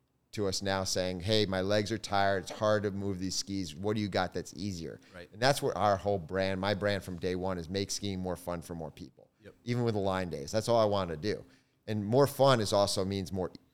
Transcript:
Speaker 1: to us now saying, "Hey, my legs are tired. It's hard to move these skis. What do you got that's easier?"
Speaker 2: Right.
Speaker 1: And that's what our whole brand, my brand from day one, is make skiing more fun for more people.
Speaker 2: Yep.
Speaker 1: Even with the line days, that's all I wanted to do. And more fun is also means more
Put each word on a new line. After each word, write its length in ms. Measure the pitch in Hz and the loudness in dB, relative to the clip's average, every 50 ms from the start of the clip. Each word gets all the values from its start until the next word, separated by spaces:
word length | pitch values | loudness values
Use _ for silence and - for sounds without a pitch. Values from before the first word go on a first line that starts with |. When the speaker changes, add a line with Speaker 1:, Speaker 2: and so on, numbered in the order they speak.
| _ _ _ _ _ _ | _ _ _ _ _ _
Speaker 1:
to 160 | - 110 104 95 | -6 -4 -2 -2
us 140 | 90 - | -2 -2
now 220 | 101 98 98 95 95 | 0 0 0 0 0
saying, 360 | - - 98 92 92 92 90 | 0 0 0 0 0 -2 -4
"Hey, 260 | 82 104 110 107 104 | 0 2 4 4 4
my 140 | 92 95 92 | 2 2 0
legs 300 | 92 98 104 107 107 90 | 0 2 2 2 2 0
are 60 | 113 104 | -2 -6
tired. 460 | - - 101 98 98 98 98 95 87 | -4 -2 2 2 4 4 2 0 -2
It's 80 | - | -6
hard 320 | - - 110 107 107 104 101 | -6 0 2 2 2 2 2
to 80 | 104 | -2
move 280 | 95 98 98 101 95 90 | -4 -4 -4 -4 -4 -4
these 160 | 92 92 87 | -4 -4 -4
skis. 400 | - - - 98 98 92 76 76 | -4 -4 -4 -4 -6 -6 -6 -8
What 200 | 78 98 104 107 | -6 -2 -2 0
do 60 | 110 | 0
you 60 | 104 98 | 0 0
got 260 | 87 98 92 87 - | 0 0 0 0 -2
that's 200 | 92 82 - - | -6 -8 -8 -10
easier?" 440 | - 92 104 95 85 82 65 55 - - - - | -8 -8 -6 -6 -6 -8 -10 -12 -14 -18 -20 -18
Speaker 2:
Right. 140 | 90 87 - - | -18 -18 -14 -4
Speaker 1:
And 80 | 104 | 2
that's 200 | 117 135 143 - | 4 4 4 4
what 140 | 143 127 - | 2 -2 0
our 220 | - 98 104 101 92 | 4 4 4 4 4
whole 220 | - 101 101 95 | 2 0 0 0
brand, 420 | 80 76 92 95 95 95 98 95 | -2 -2 -2 0 0 0 0 0
my 120 | 95 101 104 | 0 0 0
brand 280 | 92 104 101 101 95 - | 2 2 0 0 0 -2
from 140 | - 92 85 | -6 -8 -6
day 180 | 87 90 92 | -4 -2 -2
one, 220 | 90 90 95 92 87 | -2 -2 -2 -2 -4
is 100 | 82 78 | -4 -4
make 220 | 95 98 101 - | -2 -2 -2 -2
skiing 280 | - - 101 101 95 92 | -4 -4 -4 -4 -4 -4
more 160 | 92 90 87 | -4 -4 -4
fun 260 | 82 - 90 87 85 | -6 -6 -6 -6 -6
for 140 | 80 - 87 | -6 -8 -10
more 160 | 85 80 73 | -8 -10 -10
people. 360 | - - 82 67 _ _ - _ _ _ 104 | -12 -14 -18 -18 _ _ -20 _ _ _ -20
Speaker 2:
Yep. 100 | 98 - _ - | -20 -20 _ -6
Speaker 1:
Even 180 | 120 120 123 120 | -4 -2 0 0
with 120 | 117 107 | 0 0
the 40 | 104 | 0
line 300 | 98 98 92 92 92 87 | 0 0 0 0 -2 -4
days, 220 | 78 76 69 76 | -6 -8 -6 -4
that's 180 | 101 110 107 120 | -2 -2 2 4
all 100 | 117 117 | 4 6
I 60 | 110 | 6
wanted 360 | 104 101 98 95 85 80 76 | 4 4 2 0 -2 -4 -4
to 120 | 78 107 90 | -2 -2 -4
do. 100 | 50 - - - _ _ _ _ _ _ - | -4 -6 -14 -20 _ _ _ _ _ _ -6
And 180 | 110 107 101 | -4 -4 -2
more 220 | 104 113 135 143 131 | 2 4 4 4 4
fun 340 | - - 131 139 131 117 | 4 4 6 6 6 6
is 100 | 107 98 107 | 4 2 4
also 300 | 101 101 95 - 104 95 | 4 4 4 2 0 0
means 280 | 95 101 98 92 - | 0 -2 -2 -4 -4
more 200 | 98 95 90 82 - - _ _ | -4 -4 -4 -4 -6 -10 _ _